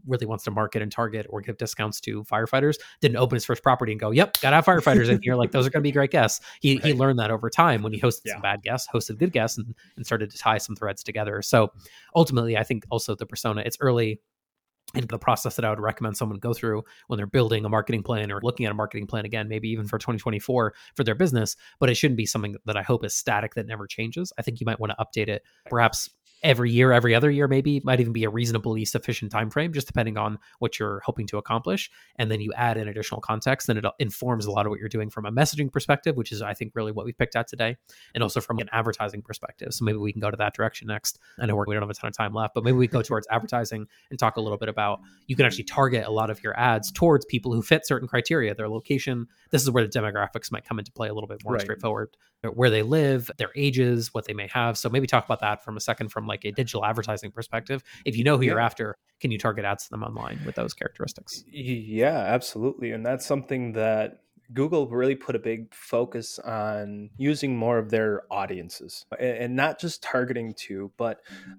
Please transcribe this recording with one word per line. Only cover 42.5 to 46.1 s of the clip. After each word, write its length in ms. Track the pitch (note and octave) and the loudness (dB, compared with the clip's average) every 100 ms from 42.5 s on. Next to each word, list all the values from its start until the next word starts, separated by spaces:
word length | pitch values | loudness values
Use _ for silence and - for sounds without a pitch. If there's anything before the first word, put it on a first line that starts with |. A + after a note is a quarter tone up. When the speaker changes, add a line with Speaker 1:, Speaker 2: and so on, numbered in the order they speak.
Speaker 1:
but 100 | - | 0
maybe 140 | A2+ B2+ | 2 4
we 100 | B2 | 4
go 140 | B2+ | 2
towards 240 | A2 A2+ G#2+ | 0 -2 0
<laughs> 40 | |
advertising 560 | A2+ A#2 B2 A2+ A2 G#2+ _ - | -2 0 -2 -2 -6 -12 _ -12
and 80 | C3 | -2
talk 180 | A2+ A#2 | 0 0
a 40 | |
little 180 | G#2+ G#2 | -2 -4
bit 100 | A2 | -4
about, 300 | G#2 G#2 G2+ - _ - | -2 -2 -2 -8 _ -2
you 100 | C3 | 4
can 120 | B2+ | 4
actually 160 | - | 2
target 420 | G#2 - C3+ A#2+ | -2 2 4 2
a 60 | G#2+ | 0